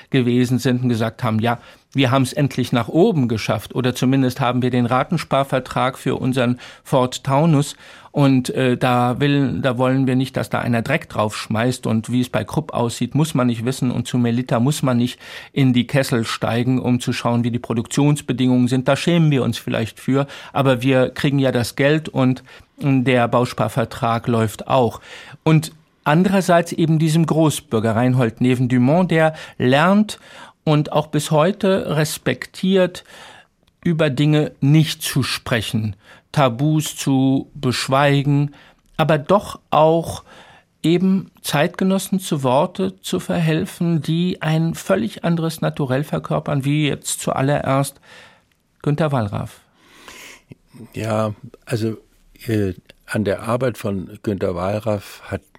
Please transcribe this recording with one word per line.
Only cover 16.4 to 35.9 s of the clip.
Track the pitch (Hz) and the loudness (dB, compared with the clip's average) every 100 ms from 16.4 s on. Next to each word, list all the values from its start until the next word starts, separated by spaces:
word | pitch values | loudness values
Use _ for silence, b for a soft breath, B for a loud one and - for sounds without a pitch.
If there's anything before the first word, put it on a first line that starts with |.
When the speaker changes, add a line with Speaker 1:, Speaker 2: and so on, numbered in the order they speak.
| 107 117 123 131 | -2 0 0 0
Speaker 1:
um | 123 123 | 0 0
zu | - | -2
schauen, | 117 120 120 | -2 -2 0
wie | 120 | 0
die | 120 | -2
Produktionsbedingungen | - 117 110 - 147 147 - 127 127 127 120 | -2 -4 -2 2 2 2 -2 0 2 4 2
sind. | 131 131 | 2 2
Da | 139 | 0
schämen | - 170 156 | 2 4 4
wir | 135 | 2
uns | 117 113 | 0 -4
vielleicht | - 117 113 - | -4 -4 -4 -6
für, | - 135 139 B B | -2 -2 -2 B B
aber | 139 135 123 | 0 2 2
wir | 131 131 127 | 2 2 2
kriegen | - 147 139 | 0 0 2
ja | 131 | 2
das | 123 113 - | 0 -2 0
Geld | 139 156 156 | 2 2 -2
und | 139 127 127 B B B - | 0 0 0 B B B -6
der | 143 135 127 123 117 | 0 2 2 2 2
Bausparvertrag | 123 123 - 107 - 113 - 117 117 123 | 0 0 -2 -2 -2 -4 -4 -2 -2 0
läuft | 117 110 - - | 0 0 -4 0
auch.“ | 131 113 - B B B B | 2 2 -2 B B B B
Und | 160 156 156 - _ _ | 2 2 2 -10 _ _
andererseits | - 160 190 196 180 175 170 | 0 2 2 2 4 2 2
eben | - 160 160 | -2 0 2
diesem | 160 160 151 | 2 2 2
Großbürger | 156 156 - - 113 110 107 | 2 2 0 -4 -2 0 2
Reinhold | 127 127 113 - | 2 2 0 0
Neven-Dumont, | 127 127 123 127 127 170 175 | 0 2 2 2 4 2 2
der | 165 156 156 B - | 2 2 0 B -2
lernt | 123 139 175 202 208 - B B B _ | 2 4 4 4 2 -4 B B B _
und | - 151 147 | 2 2 2
auch | 156 - | -2 -2
bis | 151 - | -4 0
heute | 156 160 208 190 190 - 151 | 2 2 0 0 0 -2 -2
respektiert, | 151 - 131 - - - 185 190 175 180 B B B B B _ _ _ 175 | -2 -2 -4 -4 -8 -4 0 2 2 -2 B B B B B _ _ _ -2
über | 160 156 | 0 0
Dinge | 127 151 151 151 - | 2 2 2 0 0
nicht | 139 156 156 - | 4 4 4 -2
zu | - 143 | -4 -2
sprechen, | - - - 117 - 110 107 | -2 -6 -4 -4 -2 -4 -4